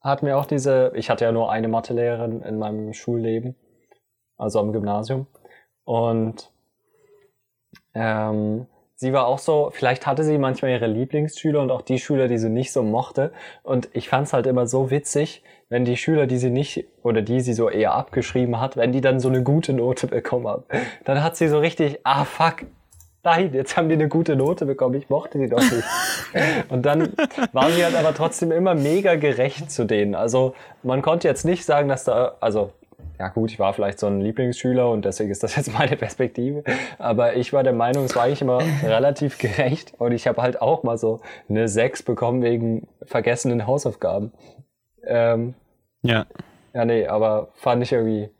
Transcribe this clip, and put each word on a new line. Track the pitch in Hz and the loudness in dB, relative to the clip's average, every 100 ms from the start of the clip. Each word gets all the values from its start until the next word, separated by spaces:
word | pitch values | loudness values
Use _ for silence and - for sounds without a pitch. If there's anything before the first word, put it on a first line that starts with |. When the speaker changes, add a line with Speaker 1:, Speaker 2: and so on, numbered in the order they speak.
Speaker 1:
hatten | 139 139 143 | -2 -2 2
wir | 139 | 0
auch | 143 | 0
diese, | 147 135 131 127 | 0 2 4 4
ich | - - | 0 -2
hatte | 113 | 0
ja | 117 | 2
nur | 113 113 | 2 0
eine | 110 113 | -2 0
Mathelehrerin | 113 - 120 120 117 117 113 | -2 -2 -2 -2 -2 -6 -6
in | - 107 | -6 -6
meinem | 107 107 107 | -4 -6 -8
Schulleben, | 110 - 117 113 113 123 127 _ _ _ _ _ _ _ _ | -10 -6 -2 -2 -2 -4 -12 _ _ _ _ _ _ _ _
also | 110 107 | -2 0
am | 107 | 0
Gymnasium. | 107 101 104 110 135 135 _ - - _ _ | -2 -2 -4 -4 -6 -6 _ -20 -20 _ _
Und, | - 117 117 113 113 110 - _ _ _ _ _ _ _ _ _ _ _ _ - _ | -4 0 0 0 -2 -6 -18 _ _ _ _ _ _ _ _ _ _ _ _ -20 _
ähm, | 113 113 110 107 107 107 110 131 _ _ | -4 -2 -2 -2 -2 -2 -4 -8 _ _
sie | - 127 | -6 0
war | 135 123 | 2 2
auch | 135 | 0
so, | - 151 147 | 0 2 0
vielleicht | - 127 127 - | 0 0 0 -2
hatte | 135 | 0
sie | 156 151 | 2 2
manchmal | 135 - 135 | 0 0 0
ihre | 123 113 | 0 0
Lieblingsschüler | 110 131 151 151 - 160 147 | -2 -2 -2 -2 -2 0 0
und | 131 | 0
auch | 127 | -2
die | - 127 | -2 -4
Schüler, | - 143 127 | 0 0 2
die | 120 | 2
sie | 113 | 0
nicht | 113 127 | 0 -2
so | 135 | 0
mochte. | 110 113 123 - 147 - - - | 0 0 -2 -2 -2 -4 -20 -16
Und | - 127 123 | -2 -2 -2
ich | 123 - | -8 -2
fand's | 135 147 | -2 0
halt | 131 123 | 0 2
immer | 127 117 | 0 2
so | 131 131 | 0 0
witzig, | 143 - 143 156 - _ - _ | -2 -2 -2 -2 -6 _ -20 _
wenn | 120 | -2
die | 123 123 | 0 0
Schüler, | - 156 135 | 2 2 2
die | 127 | 2
sie | 127 | 0
nicht, | 123 143 - - _ | 0 -2 -6 -10 _
oder | 120 110 | 0 0
die | 104 127 | 2 0
sie | 123 | 0
so | 113 113 | 0 0
eher | 98 104 | 2 2
abgeschrieben | 110 135 - - 127 120 113 | 0 -2 -4 -2 0 0 0
hat, | 131 127 | -2 0
wenn | 120 | 0
die | 131 | 2
dann | 131 131 | 2 2
so | 127 | 2
eine | 127 | 2
gute | 123 151 160 | 4 2 2
Note | 135 120 123 123 | 0 0 0 -2
bekommen | 120 - 123 113 | -2 -2 -4 -2
haben. | 104 - - 254 - | -6 -4 -6 -6 -8
Dann | - 139 | -2 0
hat | 156 156 | 0 0
sie | 165 | 2
so | 151 | 2
richtig, | 160 165 151 147 | 2 0 -2 0
ah | 127 139 | 0 0
fuck, | 143 - 165 165 262 - _ - - _ | 0 0 0 0 -16 -20 _ -20 -20 _
nein, | 175 165 185 | 2 2 2
jetzt | 131 135 - | -2 -2 0
haben | 160 | 2
die | 156 | 2
eine | 151 | 2
gute | 160 165 139 | 2 2 2
Note | 139 180 143 | 2 0 -2
bekommen, | 135 127 | 0 0
ich | 135 - | -2 -2
mochte | 143 - 143 | -2 -2 -4
die | 131 | 0
doch | 120 | 2
nicht. | 262 117 - - - - - | 2 2 -2 -4 -4 -6 -6
Speaker 2:
<laughs> | - - 247 - | -2 0 -2 -2
Speaker 1:
Und | 127 135 | 0 2
dann | 147 165 - 294 - 262 | 2 0 0 -4 -2 -2
war | 131 143 | 2 4
sie | 170 | 4
halt | 170 170 | 2 2
aber | 156 | 2
trotzdem | 151 160 - 170 | 2 -2 0 0
immer | 165 185 | 2 2
mega | 165 143 175 196 165 | 2 2 2 4 2
gerecht | 147 120 131 - 143 | 2 2 0 -2 -8
zu | - | -4
denen. | 110 107 101 | 0 2 2
Also | 90 113 127 131 131 - - | 0 2 2 2 -2 -20 -8
man | 127 131 | -2 0
konnte | 147 170 165 | 2 2 2
jetzt | 131 | 0
nicht | 156 175 | 0 -2
sagen, | - 147 143 | 2 2 2
dass | 131 | 0
da, | - 117 127 - | 0 2 0 0
also | 113 107 101 _ _ - - - | -2 0 -2 _ _ -20 -18 -10
ja | 92 | -6
gut, | 117 110 | -2 -4
ich | - | 0
war | 98 | 0
vielleicht | 98 101 98 | 0 -4 -2
so | 104 | -2
ein | 101 | 0
Lieblingsschüler | 101 113 123 120 127 127 120 | -2 -2 -2 -2 0 2 2
und | 113 98 | 2 -2
deswegen | 95 104 | -2 -4
ist | 98 | -2
das | 110 - | -2 -4
jetzt | 135 | -4
meine | 110 143 147 | -2 0 0
Perspektive, | 110 - 123 - 123 147 143 127 - - | -6 -4 -4 -2 -4 -4 -4 -6 -6 -6
aber | 117 110 120 | -2 2 2
ich | 117 123 | 2 0
war | 139 | 2
der | 131 | 2
Meinung, | 117 120 139 | 2 2 2
es | 131 | 0
war | 123 | 2
eigentlich | 120 143 | 2 0
immer | 131 123 160 | 0 2 2
Speaker 2:
<laughs> | 143 | 0
Speaker 1:
relativ | 120 110 139 143 143 - | 2 4 2 2 -4 -2
gerecht | 117 101 127 147 - - | -2 0 0 0 -6 -4
und | 120 | -2
ich | 120 127 | 0 0
habe | 113 | 0
halt | 123 123 | -2 0
auch | 117 - | 0 0
mal | 117 113 | 0 0
so | 110 110 - - - | 0 -2 -8 -20 -4
eine | 107 113 | 0 2
sechs | 104 123 - | 2 0 0
bekommen | - 120 120 127 | -4 -2 0 2
wegen | 120 117 117 113 - _ - | 0 0 0 -4 -6 _ -4
vergessenen | 120 107 120 131 120 107 | -2 0 0 0 0 0
Hausaufgaben. | 143 123 - 87 95 107 _ - - _ _ _ _ | 0 -2 -2 -2 -2 -6 _ -20 -20 _ _ _ _
Ähm, | 240 120 117 117 120 127 _ _ _ _ | -2 2 2 2 -2 -8 _ _ _ _
Speaker 2:
Ja. | 123 113 - - - _ _ | 2 2 0 -12 -20 _ _
Speaker 1:
ja, | 123 | -2
nee, | 117 117 87 | 2 2 2
aber | 107 110 107 - | 2 2 2 -2
fand | _ 127 120 | _ 0 2
ich | 120 | 2
irgendwie | 123 113 110 104 _ | 2 2 0 -4 _